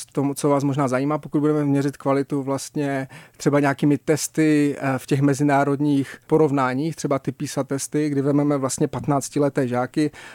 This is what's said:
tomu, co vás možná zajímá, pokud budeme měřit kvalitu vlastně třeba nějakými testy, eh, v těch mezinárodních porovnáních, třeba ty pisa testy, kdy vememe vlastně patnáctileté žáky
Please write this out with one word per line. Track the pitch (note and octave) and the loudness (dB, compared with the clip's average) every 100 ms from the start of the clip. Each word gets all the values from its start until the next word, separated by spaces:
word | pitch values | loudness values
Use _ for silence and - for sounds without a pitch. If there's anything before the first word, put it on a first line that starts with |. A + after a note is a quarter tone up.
| - | -4
tomu, | - C#3 | -4 -2
co | C#3 D3+ | 0 0
vás | C#3+ | 2
možná | C#3+ C3 C3+ | 2 0 0
zajímá, | B2+ C#3 D3+ | 0 -2 -4
pokud | D3 D3+ | -2 0
budeme | D3 D3+ | 2 2
měřit | C#3+ C#3 C#3 C3+ | 2 2 0 -2
kvalitu | C#3+ C#3 C#3 C#3+ | 0 0 0 -4
vlastně | C3+ C3+ - D3+ C#3+ C#3 C3 - - _ | -4 -6 -6 -6 -4 -4 -6 -12 -20 _
třeba | D#3+ C#3+ | 0 2
nějakými | C#3+ C3+ D3 C#3+ | 2 2 2 2
testy, | - D3+ - - D#3 D3+ C#3+ C3 | 2 -2 0 0 2 4 2 0
eh, | C#3 C3 | -2 -4
v | - | -2
těch | C#3+ | 0
mezinárodních | C#3+ C3+ D3 C#3 C#3+ C#3 D3 C#3 C3 - - | 2 2 2 2 2 0 2 0 0 -8 0
porovnáních, | D#3 D#3 C#3 B2+ B2+ D#3+ D#3 | 2 4 2 0 0 -4 -4
třeba | D3 C#3 | -2 -2
ty | - | -2
pisa | - C#3+ - | -6 -6 -6
testy, | C3+ C#3 - D3 D3+ | -4 -6 -4 -2 -2
kdy | C#3 | 0
vememe | C3+ C#3+ D3 C#3+ | 2 2 2 0
vlastně | C3 - D#3 | -2 -2 -2
patnáctileté | B2 A#2+ C#3 - D3 C#3+ C#3 B2+ | -2 -2 -2 -2 0 0 0 0
žáky | B2 B2+ - D3+ - - | 0 -2 0 -2 -4 -16